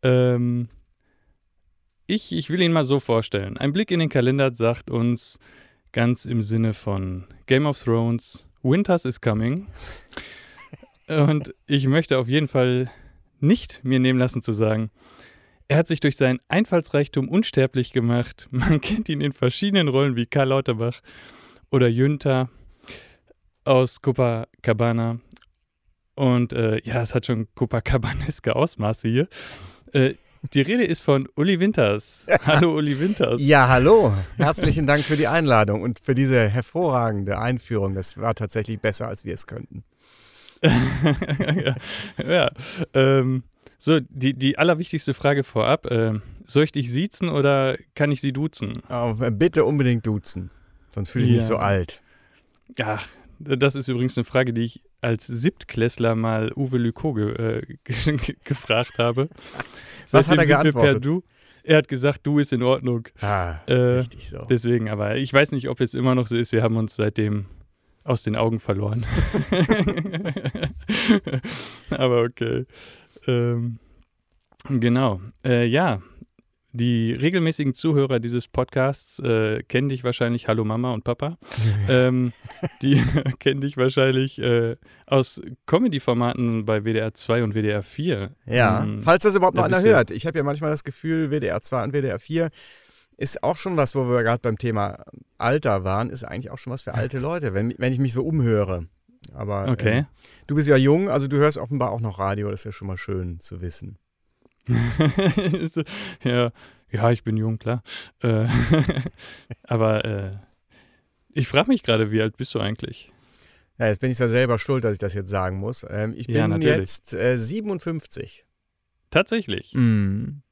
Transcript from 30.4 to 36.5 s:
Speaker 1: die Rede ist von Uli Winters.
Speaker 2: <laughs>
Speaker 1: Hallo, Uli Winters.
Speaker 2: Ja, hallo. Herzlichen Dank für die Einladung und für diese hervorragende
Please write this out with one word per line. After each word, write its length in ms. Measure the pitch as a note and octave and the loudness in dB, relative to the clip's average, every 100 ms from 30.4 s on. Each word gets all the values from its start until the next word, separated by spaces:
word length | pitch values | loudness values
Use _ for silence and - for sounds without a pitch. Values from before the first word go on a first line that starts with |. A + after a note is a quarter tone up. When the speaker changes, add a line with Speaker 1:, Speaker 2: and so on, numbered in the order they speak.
| - | -4
Speaker 1:
die 60 | C#3+ | 0
Rede 240 | C#3 A#3+ | 2 2
ist 160 | A#3+ E3 | 0 0
von 300 | - C#3 C3+ - | 2 2 0 -2
Uli 260 | E3 F#3 | 0 2
Winters. 680 | F#3+ G#3 A2 G#2 - - - B3 | 2 2 2 2 -4 -16 0 0
Speaker 2:
<laughs> 100 | - | 4
Speaker 1:
Hallo, 300 | D3+ E3+ D#3 | 4 4 2
Uli 240 | D3+ C3+ | 0 0
Winters. 420 | F3 G#3 D3+ A#2+ | -2 0 0 2
Speaker 2:
Ja, 280 | C#3 D3 B2+ | 6 6 8
hallo. 440 | B2+ C3 A3 D#3+ G2 F#2 - | 6 8 8 6 2 -4 0
Herzlichen 500 | C#3+ D#3 D#3+ C#3+ C#3+ | 0 2 0 2 2
Dank 200 | D3 D3 | 2 2
für 100 | D3+ | 0
die 120 | C#3+ | 2
Einladung 540 | D#3+ D#3 A#2 G#2 G#2 | 2 4 4 4 0
und 180 | G#2+ A#2 | -2 -6
für 120 | - | -2
diese 360 | B2+ C3+ C3 | 0 4 4
hervorragende 880 | A2 | 4